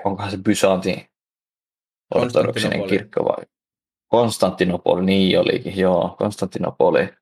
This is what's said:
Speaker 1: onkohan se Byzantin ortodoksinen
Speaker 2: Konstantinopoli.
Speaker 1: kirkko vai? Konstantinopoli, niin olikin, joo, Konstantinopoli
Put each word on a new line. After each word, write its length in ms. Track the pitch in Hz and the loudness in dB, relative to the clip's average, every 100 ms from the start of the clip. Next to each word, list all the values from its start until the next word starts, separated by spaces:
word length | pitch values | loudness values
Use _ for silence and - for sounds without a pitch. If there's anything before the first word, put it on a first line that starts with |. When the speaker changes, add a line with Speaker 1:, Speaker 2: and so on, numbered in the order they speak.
Speaker 1:
onkohan 260 | 98 95 101 | -2 -6 -6
se 80 | 98 | -4
Byzantin 680 | 101 101 98 92 92 - - _ _ _ _ _ _ _ _ _ _ | -2 2 2 2 0 -6 -10 _ _ _ _ _ _ _ _ _ _
ortodoksinen 300 | - 123 113 | -2 0 0
Speaker 2:
Konstantinopoli. 460 | - 107 107 - 98 95 | -2 -2 -4 -2 -2 -4
Speaker 1:
kirkko 260 | - - | -2 -4
vai? 200 | - - - _ _ _ _ _ _ | -2 -4 -10 _ _ _ _ _ _
Konstantinopoli, 960 | 117 117 - 95 - 90 85 85 85 | 0 2 0 -2 0 -2 0 0 2
niin 360 | 95 98 95 90 | 2 2 2 2
olikin, 360 | 90 - - 95 | 2 -2 -4 0
joo, 360 | 92 87 87 - | 2 2 -2 -2
Konstantinopoli 880 | 104 - 95 - 82 - 87 80 92 - | -4 -4 -8 -6 -6 2 2 4 0 -6